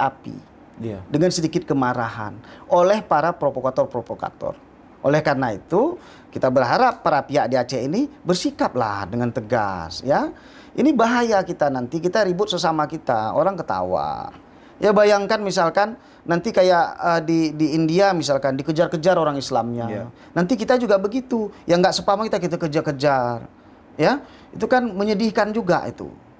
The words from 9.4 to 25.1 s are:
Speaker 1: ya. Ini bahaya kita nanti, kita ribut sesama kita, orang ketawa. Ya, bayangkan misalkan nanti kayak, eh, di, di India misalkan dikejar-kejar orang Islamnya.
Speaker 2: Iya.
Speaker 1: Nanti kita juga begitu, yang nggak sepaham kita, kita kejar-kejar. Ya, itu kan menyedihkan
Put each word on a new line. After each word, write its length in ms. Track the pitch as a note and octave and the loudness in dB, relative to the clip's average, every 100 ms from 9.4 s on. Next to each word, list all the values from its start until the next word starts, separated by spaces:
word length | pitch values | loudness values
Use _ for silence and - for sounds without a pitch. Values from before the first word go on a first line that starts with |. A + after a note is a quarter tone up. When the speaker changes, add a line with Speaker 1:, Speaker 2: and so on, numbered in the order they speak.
| G#2+ A#2+ G2+ F#2 E2 - | -2 0 0 -4 -8 -6
Speaker 1:
ya. 320 | B2+ F3 D4+ - - - - | 0 0 0 -8 -20 -20 -10
Ini 240 | - C#4 B3+ | 0 2 4
bahaya 480 | A3+ A#3+ A#3 G3+ F3 | 2 2 2 0 0
kita 240 | - D3 | -2 -2
nanti, 320 | C3 A#2+ E3 | -2 -4 -4
kita 240 | F3 A3 F#3+ | -2 0 0
ribut 240 | F3+ G#3 | 0 -2
sesama 400 | F3 E3+ D#3 D3 | 0 0 0 -2
kita, 480 | D#3 - A2+ G#2+ A#2 | -4 -2 -2 0 0
orang 160 | E3+ | 0
ketawa. 800 | F#3 - F#2 F#2 F2 D2 A#1+ - - - - - - | -2 -4 -4 -2 -2 -2 -6 -10 -14 -20 -20 -20 -2
Ya, 80 | G#3 | 2
bayangkan 480 | G#3 G#3 G3+ G3 A3 G3+ | 6 6 4 2 -2 -2
misalkan 480 | F3 E3 D#3+ G#3+ A#3 - - - | 0 2 2 0 -2 -18 -10 -2
nanti 240 | E3+ A3 | -2 0
kayak, 360 | G#3 F#3 F3 C3 - | 4 4 4 2 -2
eh, 240 | F3 E3 | 0 0
di, 180 | D#3 E3 D#3+ | 2 0 0
di 240 | D3+ D#3 D#3+ | 0 0 2
India 400 | D#3+ E3+ G3 F3 | 2 4 4 2
misalkan 400 | C#3 C3+ C#3 C3+ | 0 0 0 -2
dikejar-kejar 560 | C#3 D#3 E3 E3+ E3 | -2 0 0 0 2
orang 240 | F3+ D3+ C#3 | 2 2 -2
Islamnya. 480 | B2 B2+ A#2 A#2+ A#2 | -2 -2 -2 -4 -6
Speaker 2:
Iya. 200 | G#2+ A#2 - - | -8 -10 -16 -6
Speaker 1:
Nanti 240 | E3 F3+ A#3 | -2 0 0
kita 240 | G#3+ B3 | 2 2
juga 160 | A#3 G3 | 4 2
begitu, 560 | G3+ B3+ B3+ A#3 G#3 - - | 2 -4 -4 -4 -4 -6 0
yang 160 | E3+ F#3 | 2 4
nggak 80 | |
sepaham 320 | F3+ F3+ G3 A3 | 2 0 0 0
kita, 160 | G#3 | -2
kita 160 | E3+ D#3+ | -2 -4
kejar-kejar. 880 | E3 D3+ D3+ C#3 C#3+ C3+ A#2+ A#2 B2 - - - - - | -2 -2 -2 0 2 2 0 -4 -10 -20 -20 -20 -12 0
Ya, 240 | E3 C#4 - - - - | 0 0 -4 -20 -18 -6
itu 80 | |
kan 320 | A3 B3+ A#3+ F#3 | 0 2 0 -2
menyedihkan 560 | G#3 | -2